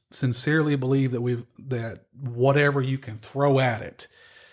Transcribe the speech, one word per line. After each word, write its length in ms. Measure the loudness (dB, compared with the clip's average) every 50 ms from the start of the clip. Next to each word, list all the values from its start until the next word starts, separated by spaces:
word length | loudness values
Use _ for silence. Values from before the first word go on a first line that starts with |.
| _ _ -10
sincerely 640 | -4 -2 -2 -2 -2 -2 0 2 2 2 2 0
believe 340 | 0 0 0 2 2 2 0
that 120 | -2 -2 -2
we've, 220 | -2 -2 -4 -6 -12 _ -16
that 460 | -10 -6 -6 -6 -6 -8 -10 -14 _ _ _
whatever 680 | -10 -10 -8 -2 2 4 4 4 6 4 4 2 2 0
you 160 | -2 -2 -4
can 200 | -6 -10 -14 -14
throw 400 | -14 -10 -4 0 2 4 4 4
at 240 | 4 2 0 -2 -6
it, 240 | -10 -14 -16 -20 -20 _ _ -20 -20 -20 -20 -20 -20